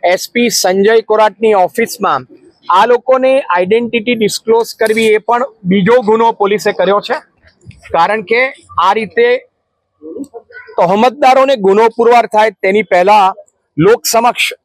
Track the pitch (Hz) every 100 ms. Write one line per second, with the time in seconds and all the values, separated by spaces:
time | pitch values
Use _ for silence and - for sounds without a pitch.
0 | 175 185 - 240 240 - 190 190 202 226
1 | 220 214 214 196 220 202 180 - 226 -
2 | 190 143 127 - _ _ _ 180 226 240
3 | - 262 262 269 - 180 185 220 240 233
4 | 214 233 208 - - 226 220 - 220 220
5 | 220 214 208 240 269 _ 180 196 185 247
6 | 208 220 233 220 202 208 208 202 180 202
7 | - 294 _ _ _ _ - - - 196
8 | 175 214 180 226 262 - _ - 175 220
9 | 214 - 240 247 _ _ _ _ _ _
10 | - 214 277 233 _ - - - 180 202
11 | 240 285 269 262 269 262 190 196 226 -
12 | 233 240 220 214 220 202 190 202 208 180
13 | 180 214 190 196 - _ _ - 175 240
14 | - 226 240 220 - -